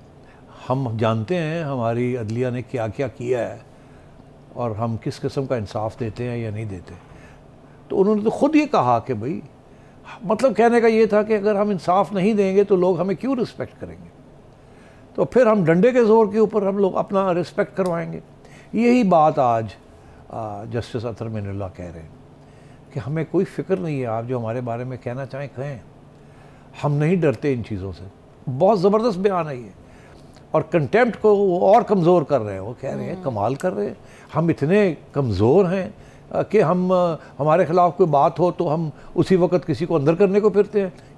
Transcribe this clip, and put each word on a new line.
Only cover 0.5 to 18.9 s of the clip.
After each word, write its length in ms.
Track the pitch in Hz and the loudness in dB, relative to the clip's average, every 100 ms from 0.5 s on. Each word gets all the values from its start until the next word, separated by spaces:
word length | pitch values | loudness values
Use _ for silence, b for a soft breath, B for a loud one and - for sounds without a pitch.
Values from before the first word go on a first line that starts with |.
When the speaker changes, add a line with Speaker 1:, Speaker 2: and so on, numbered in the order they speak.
| - - | -14 -6
Speaker 1:
हम 300 | 131 131 110 | -4 -4 -2
जानते 380 | 113 113 107 180 | -2 -2 -2 -4
हैं 280 | 156 165 | -4 -6
हमारी 520 | 147 135 113 117 123 123 | -6 -4 -2 -2 -2 -4
अदलिया 340 | 104 113 127 | -6 -4 -4
ने 120 | 123 | -4
क्या 260 | - 127 113 | -8 -6 -6
क्या 200 | - 131 | -4 -6
किया 320 | - 120 120 | -6 -4 -2
है 220 | 101 113 - B B B B B - - - - | -4 -8 -18 B B B B B -20 -20 -16 -8
और 200 | 120 104 | -6 -4
हम 220 | 117 113 | -4 -6
किस 220 | 151 - | -8 -6
किस्म 260 | 139 - 135 | -6 -6 -4
का 120 | 127 | -4
इंसाफ 420 | 101 113 107 - | -6 -6 -6 -6
देते 240 | 117 - | -8 -8
हैं 140 | 123 120 | -8 -6
या 140 | 113 | -8
नहीं 160 | 104 110 | -8 -10
देते। 260 | 92 - 87 - B B B B - - - - | -12 -14 -20 -20 B B B B -20 -20 -20 -4
तो 80 | - | 0
उन्होंने 260 | 196 214 | 2 2
तो 60 | 214 | 0
ख़ुद 260 | - 294 311 | 0 2 2
ये 100 | 302 | 2
कहा 340 | 202 123 117 | 0 2 0
कि 140 | 113 | 0
भाई, 280 | 113 120 202 - - - B B B B B 180 | -6 -6 -8 -12 -20 -20 B B B B B -4
मतलब 280 | 214 269 | 0 2
कहने 280 | 196 233 240 | 4 4 4
का 60 | 233 | 4
ये 200 | 226 220 | 4 4
था 160 | 208 | 2
कि 100 | 214 | 2
अगर 220 | 214 202 202 | 0 0 0
हम 160 | 208 | 0
इंसाफ 420 | 190 165 185 185 | -2 0 0 0
नहीं 220 | 202 190 208 | 0 0 2
देंगे 280 | 190 190 | 2 2
तो 120 | 202 190 | 2 4
लोग 240 | 175 165 | 2 2
हमें 160 | 185 196 | -2 -2
क्यों 200 | 254 269 | -2 -4
रिस्पेक्ट 400 | 214 - 127 - | -4 -8 -12 -12
करेंगे। 300 | 85 90 85 - - - - - B B B B B - | -16 -16 -20 -20 -20 -20 -20 -20 B B B B B -4
तो 100 | 175 | 0
फिर 220 | 233 233 | 4 4
हम 180 | 214 160 | 4 4
डंडे 260 | 170 233 | 4 4
के 120 | 254 220 | 4 4
ज़ोर 260 | 226 214 | 4 4
के 80 | 208 | 2
ऊपर 240 | 214 220 | 0 0
हम 140 | 196 202 | -2 0
लोग 180 | 190 - | 0 0
अपना 360 | 175 196 190 | -2 0 0
रिस्पेक्ट 440 | 175 156 - 196 - | 0 -2 -4 -4 -4
करवाएंगे। 460 | 185 170 165 - - - B B B 208 | -4 -4 -8 -12 -16 -20 B B B 0
यही 280 | 240 | 4